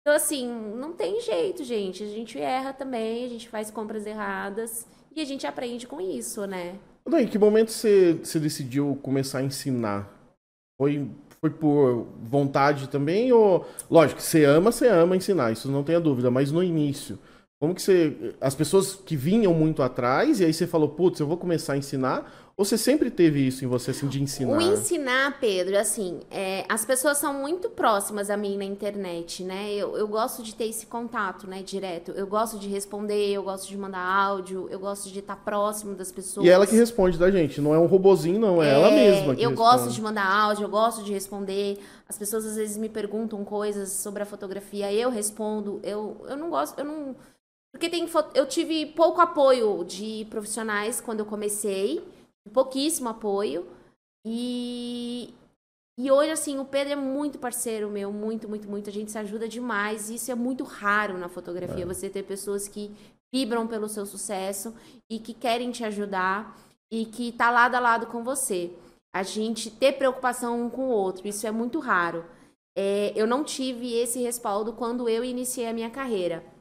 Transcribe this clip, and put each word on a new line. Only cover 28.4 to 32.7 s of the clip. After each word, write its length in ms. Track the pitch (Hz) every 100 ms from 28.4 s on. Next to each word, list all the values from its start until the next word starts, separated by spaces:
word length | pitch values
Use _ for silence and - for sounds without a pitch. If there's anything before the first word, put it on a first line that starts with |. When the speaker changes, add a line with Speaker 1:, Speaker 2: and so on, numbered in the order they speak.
| 208 196
Speaker 1:
na 60 |
internet, 800 | 196 202 208 202 190 170 170 -
né? 300 | 180 190 208
Eu, 240 | 208 170 -
eu 100 | 208
gosto 360 | 214 240 -
de 120 | 226
ter 120 | 208 226
esse 180 | 220
contato, 640 | - 233 233 240 202 185 196
né, 160 | 190
direto. 500 | 185 196 190 170 170
Eu 140 | 180 190
gosto 320 | 208 226 220
de 100 |
responder, 600 | 202